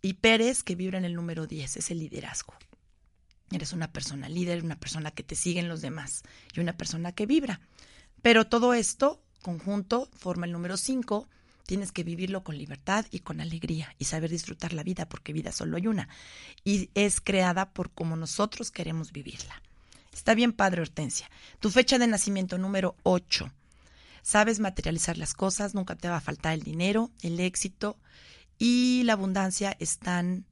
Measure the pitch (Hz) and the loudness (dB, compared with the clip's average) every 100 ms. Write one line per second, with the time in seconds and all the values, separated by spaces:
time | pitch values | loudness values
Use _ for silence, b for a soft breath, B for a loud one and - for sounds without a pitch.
0 | 196 190 226 226 233 262 - 175 185 185 | -2 4 6 6 6 2 -2 -4 -4 -2
1 | 175 170 170 160 160 156 135 - 156 170 | -4 -4 -6 -6 -6 -6 -8 -6 -6 -4
2 | 160 - - - - - - - _ _ | -6 -8 -8 -10 -10 -18 -20 -20 _ _
3 | _ _ _ _ _ 180 151 175 160 - | _ _ _ _ _ -8 -6 -6 -6 -6
4 | 135 139 135 165 175 170 165 151 - 156 | -8 -8 -6 -4 -2 -2 -4 -8 -8 -6
5 | 151 - - 151 180 175 175 165 151 156 | -6 -8 -8 -4 -2 0 -2 -4 -6 -8
6 | 139 - B B B - 175 170 - 165 | -8 -10 B B B -4 -4 -2 -6 -4
7 | 175 180 208 311 277 180 b b b b | -6 -4 2 2 2 -6 b b b b
8 | b b 233 226 220 233 240 240 208 - | b b 8 8 8 6 6 4 2 2
9 | 277 - _ _ - 170 180 202 196 240 | 2 2 _ _ -8 -6 -2 -2 0 0
10 | 269 - 185 175 175 170 175 196 - 262 | -2 -8 -6 -4 -4 -4 -4 -4 -2 -2
11 | 240 208 254 b b b - 190 196 - | 0 -4 -4 b b b -4 -4 -4 -6
12 | 170 170 185 190 185 147 147 139 - 202 | -6 -4 -4 -4 -6 -10 -10 -10 0 0
13 | 214 - - 151 160 165 165 160 147 - | 0 -10 -8 -8 -6 -6 -4 -4 -6 -8
14 | - 160 160 165 - - 170 165 156 180 | -4 -2 -2 -4 -6 -6 -6 -4 -4 -6
15 | 165 - - 151 - - 160 160 202 202 | -6 -10 -8 -6 -6 -6 -4 -2 0 -2
16 | - B B B B B 196 202 185 - | -4 B B B B B 0 0 0 2
17 | 202 190 - 196 185 175 190 - 175 - | 2 2 0 2 4 2 -2 -4 -8 -4
18 | 165 160 160 - 214 - 233 - 160 160 | -4 -2 -4 -2 -2 -2 -10 -6 -6 -4
19 | 156 147 143 - - - - b b b | -6 -10 -12 -12 -14 -14 -20 b b b
20 | b - - 226 240 220 196 175 160 - | b -4 2 6 4 4 2 2 -4 -4
21 | 147 - - B B B 214 226 254 262 | -6 -6 -8 B B B 2 4 6 6
22 | 240 208 - 196 185 180 190 196 185 - | 4 2 0 0 -2 -2 -2 0 0 0
23 | - 180 - - - - b b b b | 2 2 2 -4 -4 -12 b b b b
24 | b b - 208 214 214 208 185 - 160 | b b 2 4 4 4 0 0 -2 0
25 | - 165 156 - 190 190 202 202 185 165 | -2 -2 -4 -2 0 0 -2 -2 -4 -4
26 | 175 170 - 147 160 160 151 156 180 214 | -2 -2 -2 -2 -2 -2 -4 0 2 2
27 | 233 - 175 170 180 180 190 - 208 - | 0 -4 -4 0 0 0 -6 -4 -6 -6
28 | B B B B B _ 233 247 247 254 | B B B B B _ 4 6 6 4
29 | 240 214 196 190 190 185 196 190 160 - | 4 4 2 0 0 0 -2 -4 -4 -4
30 | - 180 175 180 190 | -2 0 0 -4 -8